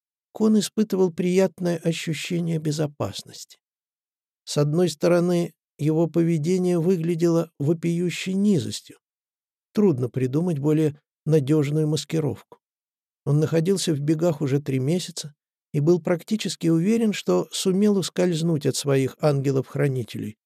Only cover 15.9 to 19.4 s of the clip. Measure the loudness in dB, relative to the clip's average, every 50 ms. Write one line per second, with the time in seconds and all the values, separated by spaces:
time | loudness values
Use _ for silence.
15.9 | 2 2 2 -2 -2 -2 -2 -4 -4 -4 -4 -6 -8 -2 0 2 2 2 2 2
16.9 | 2 2 2 0 -2 -2 -2 0 0 0 0 -4 -6 -4 -2 0 2 2 2 2
17.9 | 2 0 -2 -4 -2 -2 0 0 0 0 0 0 0 0 0 -2 -2 -2 -2 0
18.9 | 0 2 0 -2 -4 -2 0 0 0 0